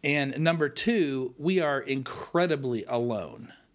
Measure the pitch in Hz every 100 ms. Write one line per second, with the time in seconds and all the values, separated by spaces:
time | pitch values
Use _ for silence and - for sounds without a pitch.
0 | 147 147 139 131 160 165 147 - - 233
1 | 147 135 127 - 151 185 151 139 - 135
2 | 131 - - 170 175 147 131 117 - 120
3 | 120 107 78 58 - - _